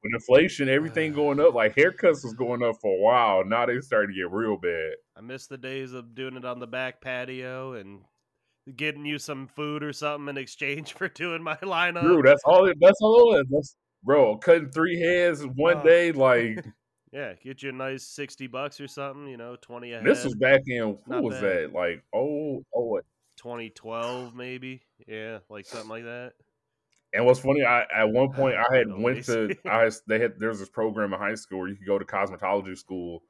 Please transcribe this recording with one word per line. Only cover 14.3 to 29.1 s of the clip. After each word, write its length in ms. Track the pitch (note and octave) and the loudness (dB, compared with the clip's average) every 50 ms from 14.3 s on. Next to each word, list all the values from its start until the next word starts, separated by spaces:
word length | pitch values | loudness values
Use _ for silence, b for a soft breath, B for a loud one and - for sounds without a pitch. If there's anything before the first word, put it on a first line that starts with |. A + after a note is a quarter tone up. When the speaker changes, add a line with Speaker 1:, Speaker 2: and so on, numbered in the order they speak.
| G#2 G#2+ | 4 0
Speaker 1:
cutting 320 | - F3+ E3+ E3+ D3+ C3+ | 4 4 4 4 4 -4
three 280 | C3+ D#3 D#3+ F3+ E3+ F3 | -2 -2 -2 0 0 0
heads 440 | E3+ E3+ F3+ F3+ F3 F3 E3 C#3+ D3 C3 B2+ | 0 2 2 4 2 2 0 -2 -6 -10 -4
one 220 | C3 D3+ E3 F3 D3+ | 0 2 2 2 4
Speaker 2:
Oh. 60 | D3 | 6
Speaker 1:
day, 280 | D#3+ E3+ E3+ F3 E3+ | 6 6 6 6 2
like 520 | D#3+ C#3 C3+ C3 B2 A#2+ A#2 A#2 A2 G#2+ - G#2+ | 2 4 4 6 6 4 2 0 -4 -8 -10 -14
Speaker 2:
<laughs> 60 | G#2 _ _ _ _ _ _ _ | -20 _ _ _ _ _ _ _
Yeah, 220 | - C#3 C#3+ A2+ F2+ F2+ | -14 -12 -12 -12 -14 _
get 220 | _ C3 C3+ C3+ C#3 | _ -18 -18 _ -12
you 60 | C#3 | -12
a 20 | |
nice 320 | C3 B2+ C3 C3+ C3+ C3 C3 | -10 -8 -8 -8 -8 -10 -12
sixty 420 | - - - C#3+ C#3 - _ C3+ | -16 -14 -14 -14 -14 -14 _ -16
bucks 340 | B2+ A#2 B2+ C#3 D3 C#3+ - | -12 -10 -10 -10 -10 -12 -14
or 80 | C#3+ C3+ | -18 -16
something, 400 | - - C#3 C#3 C3+ C#3+ D3 C#3 | -14 -12 -12 -12 -12 -14 -16 -16
you 100 | C3 A#2 | -16 -16
know, 180 | A#2 A#2+ B2 B2 | -16 -16 -16 -18
twenty 340 | _ _ B2 A#2+ A#2+ A#2+ A#2+ | _ _ -16 -16 -14 -12 -12
a 100 | A2+ G#2+ | -2 2
Speaker 1:
This 160 | - D4 C3 | 2 2 2
Speaker 2:
head. 60 | B2 | 0
Speaker 1:
was 100 | C#3+ A#2 | -8 -4
back 260 | G#2 C3 B2+ C#3 C3+ C3+ C3 | 0 4 4 4 4 4 0
in, 100 | B2 A#2+ A2+ | -4 -2 -2
who 160 | G#2+ G2+ G2+ _ - | -4 -4 -8 _ -8
Speaker 2:
Not 160 | B2+ B2 A#2+ | -6 -4 -4
Speaker 1:
was 100 | A#2 G#2+ - | -4 -4 -2
Speaker 2:
bad. 20 | G#2 | -2
Speaker 1:
that? 300 | G2 F#2 F2 D#2 C#2+ - | -2 0 0 -2 -4 -4
Like, 300 | F2 F2+ F2 E2+ D2 _ _ - | -4 -4 -4 -4 -6 _ _ -4
oh, 500 | G#2+ B2+ D3 D3+ C#3+ D#3 D3 C3+ - - _ - | -4 -2 -2 -4 -6 -6 -6 -8 -8 -10 _ -4
oh, 80 | A#2+ B2 | -4 -4
what? 200 | A#2 G#2+ F#2+ - _ _ _ _ _ _ | -2 -4 -6 -6 _ _ _ _ _ _
Speaker 2:
Twenty 360 | - _ A#2+ A#2+ A#2+ A#2 A2 | -20 _ -12 -12 -10 -12 -12
twelve, 640 | G#2+ - _ A2 A2+ A#2 A#2 A#2+ B2 B2 B2+ A#2+ A#2 | _ -18 _ -10 -8 -8 -6 -6 -8 -8 -10 -12 -14
maybe. 480 | B2 B2 B2+ B2+ B2+ B2+ C3 C3 B2+ _ _ _ _ _ - | -14 -12 -12 -12 -12 -12 -14 -16 -16 _ _ _ _ _ -16
Yeah, 320 | A2 A2 A2 A2 A2+ G#2 F#2+ _ | -14 -12 -12 -12 -14 -16 _ _
like, 160 | G#2+ G#2 G2 | -20 -20 -18
something 240 | - A#2+ A#2 G#2+ A2 | -16 -16 -16 -14 -14
like 140 | A2 A2+ A#2 | -14 -14 -14
that. 300 | A#2 A#2+ B2 B2 B2+ _ _ _ _ _ _ _ _ _ _ _ _ _ _ _ _ - | -14 -14 -14 -16 -16 _ _ _ _ _ _ _ _ _ _ _ _ _ _ _ _ -2
Speaker 1:
And 120 | G2+ A#2+ | 2 6
what's 140 | B2 B2+ C3 | 6 6 4
funny, 240 | C3+ C3+ C3+ D3 C3+ | 4 0 2 2 4
I, 220 | A#2+ A#2+ A#2+ A#2 - | 4 2 2 0 0
at 160 | - G#2+ A2 G#2+ | 0 0 2 2
one 200 | A2 B2 C3 C#3 C3+ | 4 2 2 0 0
point, 240 | C3+ C3+ C3 A#2+ F#2+ A2+ | 0 0 0 2 2 0
Speaker 2:
<sighs> 80 | B2 | 4
Speaker 1:
I 40 | C3 | 4
had 100 | B2+ A#2 | 4 2
Speaker 2:
Good 80 | A2 G2 | 2 -2
old 80 | G2 | -2
Speaker 1:
went 140 | A2 A#2+ | -2 -2